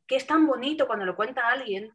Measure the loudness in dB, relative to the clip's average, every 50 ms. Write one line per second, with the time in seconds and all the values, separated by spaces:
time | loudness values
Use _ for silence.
0 | _ -2 -2 -2 0 2 4 4 4 4 2 0 -2 -2 0 0 0 0 0 -2
1 | -2 -4 -2 -2 -4 -4 -2 -2 0 0 0 0 -2 -6 -6 -6 -8 -12